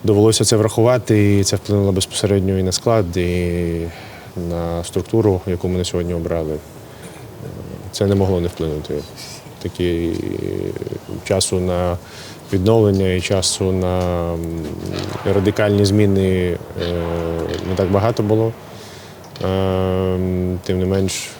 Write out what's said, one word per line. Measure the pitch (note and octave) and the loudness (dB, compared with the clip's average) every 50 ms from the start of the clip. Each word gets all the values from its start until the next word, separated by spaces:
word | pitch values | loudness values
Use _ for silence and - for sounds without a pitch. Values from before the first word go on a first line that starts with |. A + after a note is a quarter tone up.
| - | 2
довелося | A2+ G#2 G#2 G#2+ A2 G#2+ - A#2 | 4 4 6 6 6 6 4 2
це | - A#2 | 2 4
врахувати, | G#2 G#2+ A2 - - A2 A#2+ B2+ B2 - - A2 G#2+ G#2 G2+ G2+ G2+ | 4 2 2 2 4 4 4 4 2 2 2 4 4 6 4 4 4
і | F#2+ | 2
це | - - | 2 -2
вплинуло | F#2+ - - G#2 G2+ G2 G2 | -2 -2 0 0 2 2 2
безпосередньо | F#2+ F#2+ - - - - - F#2+ G2+ G2 F#2 G2 F#2+ F#2+ | 2 0 -2 -2 -4 -2 2 2 2 2 2 2 0 0
і | |
на | F#2 F#2 | 0 0
склад, | F2+ - - B2 A2+ A2+ G2 E2+ E2+ | -2 0 2 2 2 2 2 0 -2
і | F#2 F2+ F2 F2 F2+ F2+ F2 F2 F2 F2 E2+ E2+ E2 E2 E2 D#2+ - - - - - - - - F#2 E2+ E2+ | -2 0 0 0 0 0 0 0 0 -2 -2 -2 -4 -4 -6 -8 -12 -16 -16 -18 -18 -20 -12 -10 -8 -6 -4
на | E2+ E2+ E2+ E2+ E2+ E2+ E2+ | -4 -4 -4 -4 -4 -4 -6
структуру, | - - F#2+ E2+ - - A2+ G#2 G#2 F#2+ F2+ - | -4 -4 -4 -4 0 2 4 4 4 2 2 0
яку | G2+ F2+ E2 - F2+ | -2 -4 -2 -2 0
ми | F2+ F2+ | 0 0
на | F2 | -2
сьогодні | - - F2 F2 F2 F2 | -2 -2 -2 -2 -2 -2
обрали. | E2+ E2 E2+ E2+ E2+ D#2+ D2+ D2+ D2+ - - - - - - - - - - - - - - - - - - - - - - - - - F#2+ | -2 -2 -2 -2 -2 -2 -4 -4 -6 -8 -14 -20 -20 -20 -20 -18 -18 -18 -18 -18 -18 -18 -18 -16 -14 -14 -14 -12 -12 -12 -12 -12 -12 -14 -12
Це | - - G#2 | -2 0 2
не | G2 G2+ | 2 4
могло | G2 G2 F#2+ F#2+ F2 | 4 4 2 2 0
не | E2+ E2+ | 0 -2
вплинути. | - - E2 D#2+ D2+ D2+ D2+ - D2+ D2 D#2 - - - - - - - - - - - | -4 -4 -4 -4 -4 -4 -4 -4 -6 -6 -6 -10 -14 -16 -16 -16 -16 -16 -18 -18 -16 -10
Такі | - F2+ - - F2 F2 E2+ E2+ E2+ E2+ - - - G1+ G1+ - G1+ G1+ G1+ G1+ G1+ G1+ - - - - - - - - - F2 - | -10 -8 -4 -2 0 0 0 0 0 -2 -2 -4 -4 -6 -6 -4 -4 -4 -4 -4 -4 -6 -6 -6 -8 -8 -8 -10 -10 -10 -10 -10 -2
часу | - G2 F#2 - - G2+ F#2 | 0 0 0 2 0 0 0
на | F2+ F2+ F2+ F2 F2+ F2 F2 E2+ - - - - - - - - - - | 0 0 0 0 0 0 -2 -4 -8 -16 -18 -16 -16 -16 -18 -18 -8 -2
відновлення | G2+ F#2+ F2+ G#2+ A2+ A2+ G#2+ G#2 G2 F#2+ F#2+ F#2+ | 0 2 4 6 6 6 6 6 4 4 2 2
і | F#2 F#2 | 2 0
часу | F2+ - G#2 F#2+ F2+ - - - G2 F#2 | 0 0 0 0 0 -2 -2 0 0 0
на, | F#2+ F#2 F#2 F2+ F2+ F#2 F2+ F2+ F2 F2 E2+ E2+ E2+ | 2 2 0 0 0 0 0 0 0 -2 -2 -2 -4
м, | E2 E2+ E2 E2 E2 D#2 D2+ - G1+ G1+ G1+ - - - - - - - G2+ F#2+ | -4 -4 -6 -6 -6 -6 -8 -8 -8 -8 -8 -6 -6 -6 -6 -8 -4 -2 2 2
радикальні | G2+ F#2+ G#2 G2+ - G#2+ G#2 G#2 G2+ G2+ | 4 4 2 2 4 2 4 4 4 4
зміни, | F#2+ G2+ G#2+ G#2 G2+ G2 G2 F#2+ F#2+ F#2+ F#2 F2+ F2+ | 4 6 4 4 4 4 4 4 4 2 2 2 0
е, | E2+ - - - - F2+ F2+ F2 F2 F2 E2+ E2+ E2+ E2+ E2 E2 E2 E2 D#2+ E2 E2 - - F2+ | -2 -4 -6 -10 -6 -4 -2 -2 -2 -2 -2 -2 -2 -2 -2 -2 -2 -2 -4 -4 -4 -6 -4 -2
не | F#2 | 0
так | F#2 G2 F2 | 0 2 2
багато | G2 G2 G2+ A2+ A#2 - | 4 4 4 2 2 2
було. | G#2+ G2+ A2 A2 A2 A2+ A2+ - - - - - - - - - - - - - - - - - - | 2 2 4 4 2 0 -2 -6 -16 -18 -18 -18 -16 -16 -18 -18 -18 -18 -18 -18 -20 -18 -10 -4 -2
Е, | F#2+ F#2+ F#2+ F#2+ F#2+ F#2+ F#2+ F#2 F#2+ F#2 F#2 F#2+ F#2 F#2 F#2 F#2 F#2 F#2 F2+ F2+ F2+ F2+ F2 - | 0 2 2 2 2 2 2 2 2 2 0 0 0 0 0 0 0 0 0 0 -2 -2 -4 -2
тим | - F#2 F#2 | -2 0 0
не | F#2 | 2
менш | F#2 F#2+ F#2+ F#2+ F#2 - - - - - | 2 2 2 0 0 -2 -6 -8 -10 -14